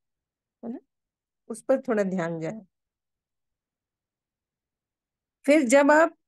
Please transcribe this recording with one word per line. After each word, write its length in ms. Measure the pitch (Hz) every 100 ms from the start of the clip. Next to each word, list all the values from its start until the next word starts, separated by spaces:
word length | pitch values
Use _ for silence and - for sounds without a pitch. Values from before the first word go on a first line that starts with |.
| _ _ _ _ _ _
है 80 | 233
ना, 60 | 262 _ _ _ _ _ _ -
उस 140 | 226
पर 180 | - 262
थोड़ा 220 | 262 208
ध्यान 380 | 190 185 165 165
जाए। 260 | 160 220 190 _ _ _ _ _ _ _ _ _ _ _ _ _ _ _ _ _ _ _ _ _ _ _ _ _ _ _ -
फिर 160 | 302
जब 280 | 247 277 285
आप 260 | 302 330 _